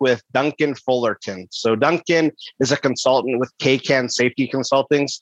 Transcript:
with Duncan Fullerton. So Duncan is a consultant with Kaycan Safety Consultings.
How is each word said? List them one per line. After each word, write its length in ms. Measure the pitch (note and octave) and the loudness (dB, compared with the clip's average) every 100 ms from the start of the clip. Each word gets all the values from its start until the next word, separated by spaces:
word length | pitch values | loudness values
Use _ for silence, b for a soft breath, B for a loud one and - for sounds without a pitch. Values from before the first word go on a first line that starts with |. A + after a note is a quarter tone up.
with 200 | C3 A#2 - | 0 0 -2
Duncan 420 | B2 D3 D3 D3 | -2 -2 -2 -4
Fullerton. 720 | C3+ - B2+ A#2 G2+ - F#2+ F#2 | -4 -2 0 0 -4 -8 -12 -12
So 240 | - A2+ A2 | -6 -2 2
Duncan 560 | C#3+ E3 - E3 D#3 - B - | 2 0 0 2 2 -2 B -4
is 140 | C3 | -2
a 40 | C#3+ | 0
consultant 640 | C3+ B2 C3 C3 A#2 B2 | 0 0 2 2 0 -2
with 140 | B2+ _ | -4 _
Kaycan 500 | C#3 C3 - C3+ B2 | 0 0 2 0 0
Safety 400 | - B2 B2+ B2+ | 0 0 0 -2
Consultings. 600 | C3+ B2 C#3 C3+ D3 C#3 - | -2 0 0 2 0 0 -4